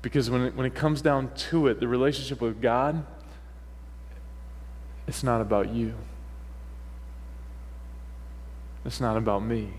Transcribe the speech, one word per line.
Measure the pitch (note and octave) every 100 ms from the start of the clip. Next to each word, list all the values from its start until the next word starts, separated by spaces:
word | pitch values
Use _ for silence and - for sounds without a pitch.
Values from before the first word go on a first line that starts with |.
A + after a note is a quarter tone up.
Because | A#2 D3 A#2
when | B2
it, | B2+ -
when | C3
it |
comes | - D3+ D3+
down | D3 C#3 C3 -
to | - E3+ C#3+
it, | G#2+
the | A#2+
relationship | B2 C3+ C#3 B2+ C3+
with | A#2 G#2+
God, | A#2 A#2+ C#3+ D#3+ D3 - - - - - - - - - - - - - - - - - - - -
it's | -
not | C3 A#2
about | G#2 G#2 G2+
you. | A#2 A2+ A2+ - - - - - - - - - - - - - - - - - - - - - - - - - - - - -
It's | -
not | A#2+ A2
about | A2 G2+
me. | A2 A#2 G#2